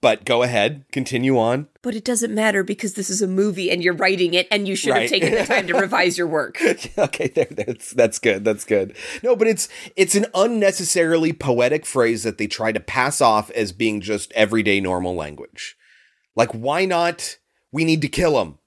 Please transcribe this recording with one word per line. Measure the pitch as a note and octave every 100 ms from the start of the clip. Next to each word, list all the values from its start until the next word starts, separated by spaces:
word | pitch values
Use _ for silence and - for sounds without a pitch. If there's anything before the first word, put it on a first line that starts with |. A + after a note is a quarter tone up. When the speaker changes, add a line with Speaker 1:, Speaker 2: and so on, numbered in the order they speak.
Speaker 1:
but | B2 A2 -
go | A#2+
ahead. | B2 A#2+ G#2+ D3 -
Continue | - B2+ B2 C3 C3
on. | A2+ B2+ D3+ _
Speaker 2:
But | B3 A3
it | G#3+
doesn't | A#3 A3+
matter | G#3+ A3 G3+
because | F#3 G3 G#3+
this | G3+ F#3+
is | G3
a | G3
movie | F#3+ G#3 F#3 F3
and | F3
you're | F3
writing | F3 F#3+ F#3+ F3+
it | F3 F3+
and | G#3 G3
you | F#3
should | -
have | B2
Speaker 1:
Right. | A#2
Speaker 2:
taken | G3 E3
the | A3
time | F#3+ B3+ F3
to |
Speaker 1:
<laughs> | F3
Speaker 2:
revise | G3 - F3+ -
your | F3
work. | D3+ C3 - E4 A#3 - -
Speaker 1:
Okay, | D3 - C#3
there, | - C#3
that's, | - G#2 A#2+ -
that's | B2 A2+ -
good. | A#2 G2 G#2
That's | G#2
good. | - G#2 F#2+ - - -
No, | A#3 A#3
but | A3
it's, | G#3+ - - - -
it's | F#3+ G3+
an | A3
unnecessarily | F#3 A3 A3+ G3 F#3+ F3 F3+ E3 E3 D#3+
poetic | D#3+ C#3+ A#2+ B2 D3+ -
phrase | C#3 A#2 A2+
that | A2 G#2
they | G#2+
try | - A2
to | G#2+
pass | - C3 B2+ C#3+
off | B2 G#2+ G#2
as | F2+ G#2+
being | F2+ A2 G#2
just | G2 G#2 -
everyday | A2+ G#2+ A2+ G#2 G2
normal | F#2+ F2+ F2+ F2+
language. | D2+ D2 - - - - _ _ _ _ _ -
Like, | A#2
why | A2+ B2 D#3+ F#3+
not, | F3 E3+ E3+ - - _ _ _
"We | C#3+
need | E3 D#3+
to | D3
kill | - E3+ C#3
him"? | E2+ C#2